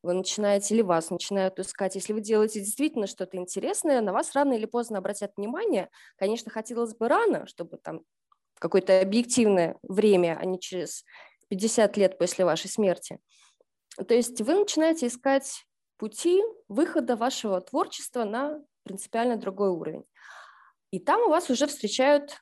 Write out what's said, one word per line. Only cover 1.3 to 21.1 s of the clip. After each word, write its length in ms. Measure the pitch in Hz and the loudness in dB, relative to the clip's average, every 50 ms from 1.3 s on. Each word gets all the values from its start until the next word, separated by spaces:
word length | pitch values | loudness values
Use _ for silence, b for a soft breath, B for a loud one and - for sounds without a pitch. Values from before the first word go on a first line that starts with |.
| 202 196 190 190 190 - | -2 0 0 0 -2 -4
искать. 360 | 185 - - - 196 185 190 | -10 -10 -6 -4 -4 -4 -4
Если 160 | 196 - - 214 | -6 -6 -4 -4
вы 60 | 220 | -4
делаете 380 | 208 208 226 214 214 220 220 214 | 0 2 4 4 4 2 0 -6
действительно 460 | 196 208 - - 285 311 302 233 202 196 | -6 -6 -4 -2 -2 -2 0 -2 -4 -4
что-то 280 | - - 185 180 - 185 | -6 -10 -10 -8 -8 -10
интересное, 640 | 180 180 - 196 - 311 403 - - 320 277 247 | -8 -6 -6 -4 -4 -4 -4 -2 0 2 2 2
на 100 | 220 196 | 2 0
вас 220 | 190 233 233 - - | 0 -2 -2 0 0
рано 200 | 277 285 277 254 | 0 2 2 2
или 120 | 220 214 | 0 -2
поздно 320 | 220 - 240 233 233 220 196 | -4 -4 -4 -4 -2 -6 -4
обратят 340 | 185 196 208 - 208 202 _ | -4 -4 -4 -4 -8 -8 _
внимание. 540 | - 202 214 262 349 453 440 302 196 175 - B B B B B _ | -8 -6 -6 -4 -4 -2 0 0 0 -2 -4 B B B B B _
Конечно, 320 | 196 202 220 233 233 220 | -2 -2 -2 -4 -6 -8
хотелось 420 | - 220 220 - 247 226 233 226 220 | -10 -10 -8 -6 -4 -4 -4 -6 -4
бы 120 | _ 220 240 | _ 0 2
рано, 380 | 302 403 466 415 254 151 - | 2 4 4 2 0 0 -4
чтобы 320 | - - - 170 165 - - | -10 -12 -14 -14 -14 -14 -14
там 240 | _ - 160 - _ _ _ _ _ _ _ _ _ _ _ _ | _ -12 -12 -12 _ _ _ _ _ _ _ _ _ _ _ _
какое-то 400 | - - - 190 185 - 190 185 | -4 2 2 2 4 6 4 4
объективное 760 | 190 196 202 240 240 240 - 254 226 208 196 180 170 165 - - | 4 4 2 0 0 2 2 4 6 6 6 4 4 2 -2 -8
время, 560 | - - 190 202 214 214 202 180 175 170 165 - | -12 -4 0 4 6 6 6 6 6 2 0 -2
а 40 | - | -4
не 140 | 185 185 185 | -4 -4 -6
через 440 | - - 185 180 156 - - - B B B B B B B B _ _ | -8 -8 -8 -8 -8 -8 -10 -16 B B B B B B B B _ _
пятьдесят 480 | 208 185 208 226 - - 214 202 - 208 | -4 -2 0 0 4 4 2 2 4 4
лет 200 | 196 185 185 - | 2 2 4 0
после 260 | 175 180 - - 185 | -2 -2 2 2 2
вашей 240 | 170 151 165 - 190 | 2 2 0 -4 -6
смерти. 480 | - - 214 185 175 - - - - - _ b b b b b b b _ _ _ _ _ _ - - 196 - | -2 0 0 0 0 -2 -6 -16 -16 -16 _ b b b b b b b _ _ _ _ _ _ -14 -14 0 2
То 60 | 233 | 2
есть 260 | 240 240 240 247 - | 2 2 0 -4 -6
вы 120 | 208 240 330 | -2 0 2
начинаете 520 | 403 415 403 - 311 311 330 320 320 247 240 | 2 2 2 2 2 2 2 2 0 -2 -6
искать 560 | - - - 269 269 277 269 - - - _ _ _ _ _ _ _ _ | -6 -4 -2 0 0 0 0 -4 -14 -14 _ _ _ _ _ _ _ _
пути 440 | 214 214 - - - 339 359 381 427 466 - - _ _ | -12 -12 -10 -2 0 2 4 4 2 0 -6 -12 _ _
выхода 480 | 196 233 330 339 - 330 247 233 240 | 0 0 0 2 0 -2 0 0 -2
вашего 440 | 214 226 262 254 - - 214 190 185 | 0 0 -2 -2 -4 -4 -2 -2 -2
творчества 640 | 185 - - 294 - - - - - - - 247 226 | -4 -4 -4 -4 -2 -2 -6 -14 -14 -8 -6 -4 -4
на 360 | 202 214 240 277 294 302 302 294 _ _ _ _ | -4 -4 -4 -4 -6 -6 -10 -14 _ _ _ _
принципиально 520 | - 190 190 - - - 226 233 247 233 | -14 -14 -14 -12 -6 -4 -2 0 0 -2
другой 340 | 220 - 190 190 196 202 196 | -2 -4 -8 -2 0 0 0
уровень. 340 | 180 160 - 156 160 - - _ B B B B B B B B B B B B B _ _ _ | 0 -2 -6 -8 -10 -10 -16 _ B B B B B B B B B B B B B _ _ _
И 60 | - 180 | -10 -4
там 220 | - - | 0 2